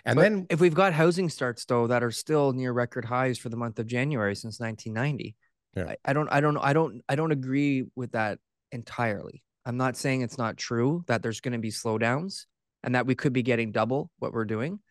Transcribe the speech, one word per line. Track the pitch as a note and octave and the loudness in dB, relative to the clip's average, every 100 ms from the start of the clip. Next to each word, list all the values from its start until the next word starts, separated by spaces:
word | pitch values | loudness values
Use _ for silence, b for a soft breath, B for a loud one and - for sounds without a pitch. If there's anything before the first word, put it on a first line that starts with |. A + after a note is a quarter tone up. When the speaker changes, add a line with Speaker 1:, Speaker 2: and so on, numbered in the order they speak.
| A2+ | 2
Speaker 1:
And | B2 | 6
Speaker 2:
But | |
Speaker 1:
then | G3 G3+ F3+ | 6 4 0
Speaker 2:
if | E3 | 4
we've | F3+ | 6
got | D#3 F#3+ | 6 4
housing | D#3 E3 F3 F3 | 6 4 4 0
starts, | - B2+ A#2 - | -2 -4 -4 0
though, | A#2+ A#2 | 2 2
that | B2 | 2
are | A#2+ | 0
still | A2+ - D3+ C#3 | -4 0 2 4
near | C3 B2+ | 2 -2
record | A#2+ A#2+ B2+ | -2 -2 -4
highs | A2+ B2 C3 A#2+ | -2 0 0 -2
for | A#2+ | -6
the | A2+ | -6
month | A#2 A2 | -4 -4
of | A2+ | -4
January | B2 C#3 C3+ G2+ G2 | -2 0 0 0 -2
since | A2+ G#2 | -8 -8
nineteen | A2+ A2 A2+ | -8 -6 -6
ninety, | A2 C#3+ C3+ - - _ _ _ - | -2 -2 -2 -8 -14 _ _ _ -6
Speaker 1:
Yeah. | E2+ | -6
Speaker 2:
I, | - - | -4 -2
I | |
don't, | C#3 D3+ | 0 2
I | C#3+ | 2
don't, | D3 D3 | 2 2
I | C#3 | 2
don't, | D#3 D#3 G2+ - | 2 0 -4 -4
I | C#3 | 0
don't | D#3+ | 0
agree | C#3+ C3 C3+ C#3+ C3+ B2+ - | 0 0 0 2 0 -2 -8
with | B2 | -4
that | A#2 G#2+ - _ _ _ | -2 -2 -4 _ _ _
entirely. | B2 A2+ - A#2 G2 - - _ _ B2+ | -14 -8 -2 -2 -2 -8 -16 _ _ -6
I'm | A#2+ | -2
not | C3 A#2 | -2 0
saying | C#3+ C3 | -2 0
it's | A#2+ - | -2 -2
not | A2+ - | -4 -4
true | - A#2+ B2+ F3 E3+ | -2 2 2 0 0
that | A2+ | -2
there's | A2+ A2 | -2 -6
gonna | C3 A#2 | -4 -4
be | A2 | -4
slowdowns | - A#2 A2 A2+ C3 F#3+ - - _ _ _ | -4 -2 0 2 0 -2 -10 -16 _ _ _
and | - B2 | -2 0
that | B2 | 2
we | B2+ | 0
could | D3 | 0
be | B2+ | 2
getting | A#2+ A#2 A2+ | 2 2 2
double | A2 A2+ C3+ - - | 0 0 0 -4 -8
what | - | -6
we're | A#2 A2 | -4 -2
doing, | A2 C#3+ G#3 _ | -2 -4 -8 _